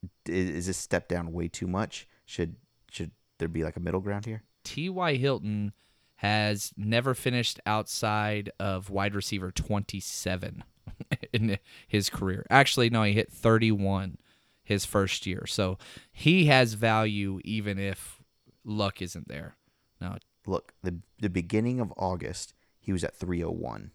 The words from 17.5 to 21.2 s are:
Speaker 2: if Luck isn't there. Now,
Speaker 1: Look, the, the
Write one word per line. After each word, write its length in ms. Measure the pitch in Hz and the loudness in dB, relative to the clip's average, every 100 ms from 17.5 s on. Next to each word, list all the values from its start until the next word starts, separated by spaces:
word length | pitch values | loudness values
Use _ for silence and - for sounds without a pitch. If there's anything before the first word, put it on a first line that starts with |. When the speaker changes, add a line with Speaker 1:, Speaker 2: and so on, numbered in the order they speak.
| 107 104 98 | -4 -2 -2
Speaker 2:
if 440 | 98 95 - - - _ _ _ | -4 -6 -10 -20 -20 _ _ _
Luck 380 | - 107 101 - | -8 -2 -2 -2
isn't 240 | 90 87 - | -10 -10 -12
there. 300 | 71 82 - _ _ _ _ | -12 -12 -16 _ _ _ _
Now, 180 | 90 92 _ _ - | -10 -10 _ _ -4
Speaker 1:
Look, 260 | 92 - _ | -4 -4 _
the, 160 | 92 85 - | -6 -6 -10
the 120 | _ | _